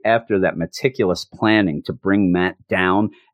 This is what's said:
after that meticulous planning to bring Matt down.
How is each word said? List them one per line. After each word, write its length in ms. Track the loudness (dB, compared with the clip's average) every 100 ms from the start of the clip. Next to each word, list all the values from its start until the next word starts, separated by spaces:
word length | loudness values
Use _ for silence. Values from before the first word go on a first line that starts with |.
after 340 | 0 0 0 0
that 180 | 0 -2
meticulous 680 | -8 -2 -4 0 -2 -2
planning 580 | -6 -4 0 2 2 -2
to 80 | -8
bring 380 | -8 -2 0 2
Matt 240 | 2 0 -4 -6
down. 420 | -2 0 0 -2 -6 _